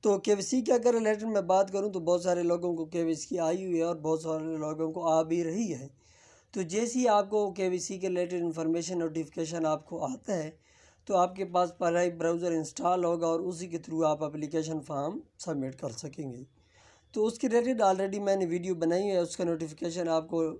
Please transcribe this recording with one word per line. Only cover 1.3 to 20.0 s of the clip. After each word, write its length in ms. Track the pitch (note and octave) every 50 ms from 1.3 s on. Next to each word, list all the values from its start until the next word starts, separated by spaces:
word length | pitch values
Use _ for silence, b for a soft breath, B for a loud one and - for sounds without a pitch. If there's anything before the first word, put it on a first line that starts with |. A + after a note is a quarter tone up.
| A3 G3+ F#3
बात 240 | E3+ F#3 F#3+ G3 F#3+
करूँ 200 | F#3+ G3+ G3 G#3+ F#3+
तो 80 | F#3
बहुत 220 | E3 E3 F3 F3 F3
सारे 180 | F#3 F3+ F3 F3
लोगों 320 | E3+ F3 F3 F3 F3+ F3
को 120 | E3 E3
केवाईसी 500 | D#3 E3 F3 E3+ E3 E3 D#3 - - F3+ F3+
आई 260 | E3 D#3+ E3+ F#3 F#3+
हुई 140 | F#3 F3 E3
है 60 | E3
और 140 | E3+ F3 D#3+
बहुत 240 | D3+ D#3 D#3+ D#3+ D#3+
सारे 340 | D#3+ D#3 D#3 D#3 D#3+ D#3+ D#3
लोगों 320 | D3+ D3+ D#3 D#3 D#3+ D#3+ D#3+
को 120 | F3+ E3+ E3
आ 140 | D#3+ D#3+ D#3+
भी 200 | D#3+ E3 F3 E3+
रही 240 | E3 E3 G3+ A#3 G3+
है। 200 | D#3 B2 C3+ C#3 - b b b b b b b b b b b -
तो 80 | - F#3
जैसे 340 | D#3+ F3 G#3+ A#3 A#3+ A#3 B3+
ही 80 | B3 A#3+
आपको 400 | G#3 G#3 G3+ G3+ G#3 G#3+ G#3 G3 F3
केवाईसी 460 | F#3+ F#3+ F#3 F3+ F3+ - - F#3+ F#3+
के 100 | F#3 F#3+
रिलेटेड 340 | F3+ F3+ F3+ F3 F3+ F3+ E3+
इन्फॉर्मेशन 560 | E3+ D#3+ E3 D#3+ D#3+ E3 E3+ E3 E3 F#3 F3
नोटिफिकेशन 680 | E3 E3 D#3 E3 D#3+ D#3 - - E3 D#3 E3+ E3+ D#3+
आपको 320 | D#3 D#3 D3+ D#3 - F3 E3 D3+
आता 280 | - C4 - - - G3+
है 180 | E3+ D#3 D#3 D#3+ b b b b b b b b b b -
तो 60 | G3+
आपके 280 | F3+ F3+ F3+ F#3 F#3+ G3
पास 300 | F3 F3 F3+ F3+ F3 E3+ -
पहला 200 | F3+ E3+ E3+ F3
ही 100 | F3+ F3+ E3+ E3
ब्राउज़र 340 | E3 E3 E3+ E3+ E3+ F3+ E3
इंस्टॉल 500 | D#3+ D#3 D#3 - - - F3 F3+ F#3 F3
होगा 240 | E3+ F3 E3+ E3 E3
और 120 | E3 E3 F#3
उसी 260 | F3+ F3+ D#3+ F3+ F3+
के 100 | E3+ E3
through 260 | D#3+ - D#3+ D#3+ E3
आप 160 | D3+ D3+ D3 D#3
एप्लीकेशन 560 | D3 D3 D#3 D3+ D3 D3+ D#3+ D#3 D#3 D#3+ D#3 C3+
फॉर्म 380 | - D3+ C#3 C#3+ D#3 G3 D4 - _ _ _
सबमिट 360 | - F3+ D#3+ C#3+ C3 C3 C3
कर 160 | - - C#3 A#2
सकेंगे। 500 | A#2 - D3 - - D3+ C3+ B2 B2 C3 _ _ b b b b b b b b b b b -
तो 100 | A3 G#3+
उसके 240 | A3 A3 - - B3+
रिलेटेड 340 | A3 A#3 A#3+ B3 C4 A3 G#3+
already 380 | G3 F#3+ F#3+ G3 G3 G3 G#3
मैंने 260 | G3+ G3 G3 G3 F#3+
वीडियो 280 | E3 E3 F3+ E3+ F#3+ F#3
बनाई 260 | E3 E3+ E3 E3+ F#3 G3+
है, 200 | G#3 G3 F3+ E3+
उसका 220 | E3 - - F#3
नोटिफिकेशन 640 | E3+ E3+ D#3+ E3 D#3 D#3 - - F3 E3 F3+